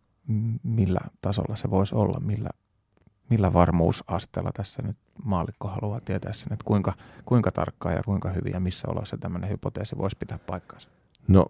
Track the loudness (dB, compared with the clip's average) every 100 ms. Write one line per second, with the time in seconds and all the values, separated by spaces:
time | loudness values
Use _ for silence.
0 | _ _ -4 -2 0 -2 0 2 2 0
1 | -4 -4 -2 0 -2 -4 0 2 2 2
2 | 2 0 -2 -2 -4 -10 _ _ _ _
3 | _ _ 0 4 6 6 6 6 2 0
4 | -4 -6 -4 -6 -4 -6 -8 -6 -8 -8
5 | _ -10 -2 -2 -2 -6 -8 -6 -4 -6
6 | -6 -6 -6 -8 -8 -6 0 2 2 -4
7 | -10 -16 2 2 4 0 -2 -4 -2 -2
8 | 0 -2 -2 -4 -4 -2 -2 -4 -4 -6
9 | -6 -8 -6 -6 -4 -4 -6 -6 -8 -4
10 | -4 -4 -10 -10 -8 -10 -10 -20 -20 _
11 | _ _ 6 6